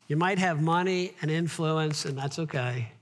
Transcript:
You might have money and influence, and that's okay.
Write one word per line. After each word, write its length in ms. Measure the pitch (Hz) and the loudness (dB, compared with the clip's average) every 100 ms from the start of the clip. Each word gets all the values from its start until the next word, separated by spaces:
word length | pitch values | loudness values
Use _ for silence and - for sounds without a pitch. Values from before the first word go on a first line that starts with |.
| - | -4
You 80 | 151 | 0
might 240 | 180 196 | 2 2
have 220 | 185 151 | 2 2
money 520 | 160 170 185 180 185 - | 2 4 2 0 -2 -4
and 80 | 151 | -2
influence, 760 | 160 165 - 156 160 156 147 156 | 0 0 0 0 2 0 -2 -4
and 120 | 135 | -4
that's 220 | 143 156 | -6 -4
okay. 520 | 156 139 123 123 113 - | -4 -2 -2 -4 -6 -10